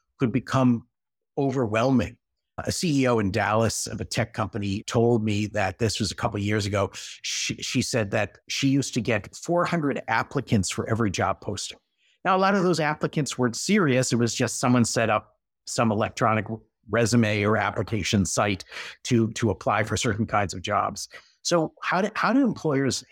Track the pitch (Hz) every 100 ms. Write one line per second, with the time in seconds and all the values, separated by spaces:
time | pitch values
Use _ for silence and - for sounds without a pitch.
0 | _ - 123 120 - 135 127 117 - _
1 | _ _ _ - 139 131 117 110 127 127
2 | 85 - _ _ _ - - - 180 139
3 | 127 117 98 98 101 107 113 - - 110
4 | - - 113 - 107 110 101 98 - 123
5 | 117 120 110 101 104 104 95 - 113 -
6 | 95 - 120 107 101 107 104 101 98 -
7 | - - - - - 110 - 135 - 123
8 | 101 113 101 - - - 135 139 - -
9 | 110 107 - - - 170 175 170 143 117
10 | - 113 127 143 - 117 92 - 98 110
11 | 110 87 95 98 - 101 - - _ _
12 | _ _ 175 190 190 202 180 160 147 151
13 | 151 165 131 - 123 113 - 208 160 127
14 | 123 117 117 - 120 - 127 123 117 127
15 | 113 107 - _ _ _ - - 117 104
16 | 101 - 120 110 104 110 - _ - 110
17 | 113 120 107 107 104 107 101 110 101 110
18 | 80 104 87 - 104 98 - - - -
19 | - 120 110 113 113 98 - 107 110 110
20 | 123 104 104 107 101 95 101 101 104 -
21 | - - - _ - 175 156 - - 170
22 | 190 - 127 262 254 - 156 139 135 -
23 | -